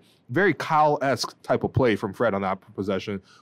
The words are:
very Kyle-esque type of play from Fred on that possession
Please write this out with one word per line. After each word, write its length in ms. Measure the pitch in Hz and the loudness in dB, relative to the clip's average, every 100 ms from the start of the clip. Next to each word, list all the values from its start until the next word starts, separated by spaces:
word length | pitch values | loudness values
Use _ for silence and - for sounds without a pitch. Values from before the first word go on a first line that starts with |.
| _ _ - | _ _ -6
very 240 | 123 196 | 0 0
Kyle-esque 880 | - - 156 151 147 135 127 - - | 0 0 2 4 2 0 -2 -4 -10
type 220 | - 127 | -2 -2
of 80 | 98 | 0
play 240 | - 127 101 | 0 2 2
from 180 | 107 | -2
Fred 200 | 95 120 | -2 0
on 80 | 98 | 0
that 180 | 98 95 _ 110 | -2 -6 _ -10
possession 460 | 98 95 - 98 - - | -4 -4 -4 -10 -10 -20